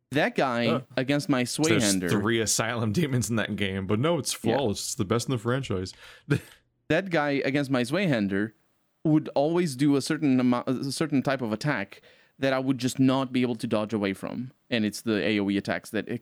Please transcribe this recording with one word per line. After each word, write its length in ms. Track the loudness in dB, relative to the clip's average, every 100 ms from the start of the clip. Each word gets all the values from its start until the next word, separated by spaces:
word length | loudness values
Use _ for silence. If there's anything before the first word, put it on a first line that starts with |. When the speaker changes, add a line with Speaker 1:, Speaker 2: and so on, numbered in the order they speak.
| _
Speaker 1:
That 220 | 0 0
guy 320 | 0 0 2 0
Speaker 2:
Huh. 140 | 0 -2 -4
Speaker 1:
against 320 | 0 0 2
my 140 | 0
Speaker 3:
So 180 | 0 0
there's 220 | 2 4 4 2
Speaker 1:
Swayhander. 140 | 2
Speaker 3:
three 300 | 0 2 0
asylum 520 | 0 0 -2 -2 0
<laughs> 80 | 0
demons 300 | 0 0 0
in 60 | -2
that 200 | -2 -2
game, 300 | -2 -2 0
but 140 | 0
no, 180 | 2 0
it's 160 | -2 -4
Speaker 1:
Yeah. 120 | 0 2
Speaker 3:
flawless. 240 | 0 -2
It's 160 | -6 -4
the 100 | -2
best 220 | -2 0
in 40 |
the 40 | -2
franchise. 560 | -2 -2 -2 -4 -6 -10 -20 -14 -2
<laughs> 120 | -2 -4 -20 _ _ -2
Speaker 1:
That 220 | -2 0
guy 280 | 0 0 0 0
against 240 | 0 0
my 140 | 0
Zweihander 680 | 0 0 0 2 2 0 -2 -6 _ _ _ _
would 260 | 2 2 2 0
always 400 | 2 2 0 2
do 200 | 2 2
a 60 |
certain 380 | 0 0 2 4
amou-, 260 | 4 2 0
a 240 | -4 -4
certain 300 | -4 0 0
type 220 | 0 -2
of 100 | -2
attack 480 | -2 -2 -4 -6 -12 -20 _ _ -4
that 120 | 0
I 60 | 0
would 220 | 0 0
just 180 | -2 2
not 340 | 4 4 0
be 120 | 0
able 100 | 0 -2
to 100 | -2
dodge 260 | -2 0
away 200 | -2 -2
from. 360 | -2 -6 -8 -10 -14 -6
And 120 | -2
it's 180 | -2 -2
the 200 | -2 0
A 160 | 2 2
O 120 | 2
E 60 | 0
attacks 340 | 0 -4 -4
that, 160 | -6 -4 -4